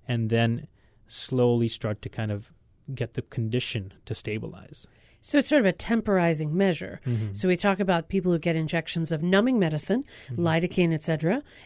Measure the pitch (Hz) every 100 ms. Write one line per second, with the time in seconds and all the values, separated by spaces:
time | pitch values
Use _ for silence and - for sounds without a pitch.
0 | - 120 110 113 117 117 - _ _ _
1 | _ - - 127 123 120 117 - 110 104
2 | - - 110 104 - _ _ _ - 135
3 | 117 - - - 110 117 - 120 95 -
4 | - 113 - 107 110 - - - - _
5 | _ _ - 294 269 302 202 - - 226
6 | 214 190 170 156 156 170 196 160 - -
7 | 127 117 107 98 185 180 202 190 190 175
8 | 165 196 180 170 170 165 156 170 160 170
9 | 160 160 175 190 240 247 170 156 - 220
10 | 285 - - 123 170 160 180 185 175 160
11 | - 156 160 247 - -